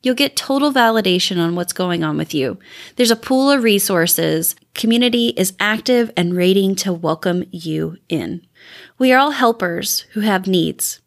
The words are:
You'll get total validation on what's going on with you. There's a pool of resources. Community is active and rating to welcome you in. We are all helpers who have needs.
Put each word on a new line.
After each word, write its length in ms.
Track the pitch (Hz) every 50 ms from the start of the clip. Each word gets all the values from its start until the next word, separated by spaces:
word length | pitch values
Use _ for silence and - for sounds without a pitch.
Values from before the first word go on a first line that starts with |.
| -
You'll 100 | 254 254
get 220 | - 285 277 -
total 360 | - - - 269 277 285 294
validation 680 | 269 269 233 226 226 220 202 185 180 180 - - 190 175
on 160 | 170 170 170
what's 180 | 175 175 - -
going 300 | - 185 180 175 170 160
on 120 | 156 151
with 200 | 151 156 - -
you. 240 | 147 127 123 - - - - - - - - _
There's 140 | - 247 226
a 60 | 233
pool 340 | 226 - - 262 262 269 277
of 140 | 285 269 226
resources. 920 | 226 208 196 196 - 196 170 165 175 - - 165 160 156 160 165 - - _ _ _ _
Community 540 | - - 220 226 233 247 247 233 240 233 -
is 260 | - - 190 190 - -
active 520 | 196 208 214 220 - - 254 240 233 220 -
and 200 | - 175 175 180
rating 400 | 180 180 185 190 196 190 190 196
to 180 | - - 196 180
welcome 500 | 170 170 156 165 165 - 185 175 180 175 -
you 480 | - 170 165 165 156 156 160 165 170 - _
in. 380 | _ 170 151 95 90 - 170 _ _ _ _ - - - - - - _ _
We 120 | 254 254 254
are 40 |
all 140 | 262 277 302
helpers 720 | 285 262 262 233 233 233 190 175 170 175 202 - - - - _
who 80 | - 214
have 260 | 208 220 196 185 185
needs. 560 | 190 185 175 160 160 - - - - - - _